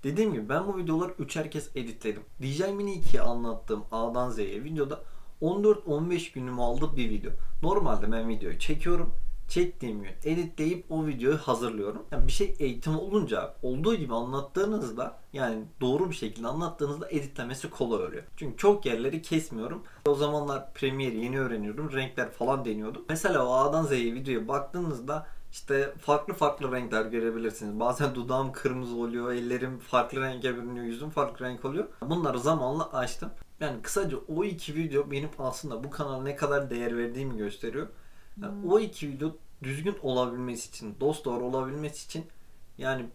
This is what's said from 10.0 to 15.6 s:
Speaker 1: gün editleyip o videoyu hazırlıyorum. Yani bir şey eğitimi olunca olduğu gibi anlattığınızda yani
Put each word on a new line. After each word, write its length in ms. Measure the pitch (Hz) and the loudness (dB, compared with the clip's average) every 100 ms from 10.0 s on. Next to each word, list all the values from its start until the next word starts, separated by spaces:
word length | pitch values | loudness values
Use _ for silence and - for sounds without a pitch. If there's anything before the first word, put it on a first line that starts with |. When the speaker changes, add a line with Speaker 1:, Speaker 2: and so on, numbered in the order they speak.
Speaker 1:
gün 80 | 101 98 | -4 -2
editleyip 680 | 151 165 165 - 156 175 - | 0 0 -2 -2 -2 -2 -4
o 140 | 160 156 | -2 -2
videoyu 300 | 131 127 156 | 0 2 2
hazırlıyorum. 680 | - 117 120 110 101 110 - | 2 0 0 -2 -4 -6 -6
Yani 160 | - - | 6 8
bir 40 | |
şey 240 | - 196 - | 8 4 4
eğitimi 380 | 135 117 156 156 | 2 0 0 0
olunca 580 | 196 208 160 101 - - | 2 0 2 -2 -4 -4
olduğu 340 | 127 131 180 226 | -2 0 2 0
gibi 180 | 139 | 0
anlattığınızda 1040 | 117 123 139 135 185 202 220 131 110 - - - | -2 -2 -4 -4 0 0 0 -4 -6 -8 -8 -12
yani 300 | 143 123 110 | -4 -2 -2